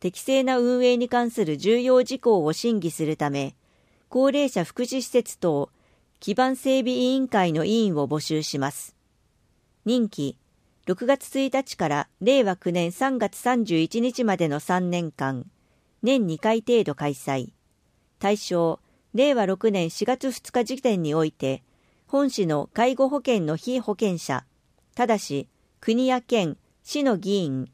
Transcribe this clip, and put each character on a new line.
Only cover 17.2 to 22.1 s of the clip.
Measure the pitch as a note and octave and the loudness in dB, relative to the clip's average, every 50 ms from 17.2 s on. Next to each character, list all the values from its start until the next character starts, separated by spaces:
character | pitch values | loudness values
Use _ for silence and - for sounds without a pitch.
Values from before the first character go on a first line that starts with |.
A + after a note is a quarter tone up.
| - - C#3 C3+ B2 - - _ _ _ _ _ _ _ _ _ _ _ _ - | -4 -4 -4 -4 -4 -6 -12 _ _ _ _ _ _ _ _ _ _ _ _ -4
対 | - G3 G#3+ | 0 0 0
象、 | G#3 - - F#3 E3+ E3+ E3 D#3+ - _ _ _ _ _ _ - | 0 -2 -2 0 0 0 0 0 -4 _ _ _ _ _ _ 0
令 | G#3 C4+ D4 C#4 | 2 4 4 4
和 | A#3+ G#3 | 2 2
六 | F3+ F#3+ F#3 - A3+ G3+ | 0 0 0 0 0 2
年 | F#3+ E3+ E3 | 2 -2 -2
四 | - - G#3+ | -2 -4 -2
月 | A3 B3+ B3+ - C4+ | -2 -2 -2 -2 -6
二 | B3 - - - - | -6 -6 -10 -4 -2
日 | B3 A#3+ | -2 -2
時 | A3+ B3+ C4 | -2 -4 -2
点 | - B3+ G#3+ F#3 E3 | 0 0 0 2 0
に | D3+ D3 | 0 2
お | D#3+ D#3+ | 2 0
い | D#3 - | 0 -2
て、 | - - C3 C3 C3+ _ _ _ _ _ _ _ _ _ | -4 -4 -4 -4 -4 _ _ _ _ _ _ _ _ _
本 | - | -2